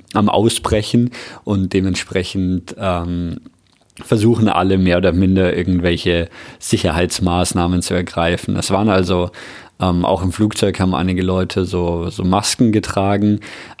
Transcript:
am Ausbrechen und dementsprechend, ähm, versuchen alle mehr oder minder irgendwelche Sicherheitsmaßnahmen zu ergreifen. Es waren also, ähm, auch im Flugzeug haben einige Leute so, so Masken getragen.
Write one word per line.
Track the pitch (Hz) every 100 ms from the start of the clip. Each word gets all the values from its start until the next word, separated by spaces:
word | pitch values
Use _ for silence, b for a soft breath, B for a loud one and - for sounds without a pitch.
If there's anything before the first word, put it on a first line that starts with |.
| -
am | 104 104
Ausbrechen | 95 113 - - 107 - 120 123 B B B
und | - 98 92
dementsprechend, | 98 95 90 - 95 92 98 92 92 - -
ähm, | 98 87 87 87 85 78 - _ _ _ _ -
versuchen | - 113 110 107 107
alle | 82 95 95
mehr | 92 87
oder | 90
minder | 87 95 95 90 87
irgendwelche | 90 90 87 85 92 85 85 B B B
Sicherheitsmaßnahmen | - 110 90 78 90 - 90 87 85 92 87 90
zu | -
ergreifen. | 90 87 - 82 87 - 98
Es | -
waren | 95 107
also, | 95 90 90 90 B B B B -
ähm, | 92 87 -
auch | 90
im | 92
Flugzeug | - 107 - 101 90
haben | 92
einige | 73 92 92
Leute | 92 92 92 98 90
so, | 92 85 85 85
so | -
Masken | 90 98 - - 120
getragen. | 104 - 101 98 101 104 104 B B B B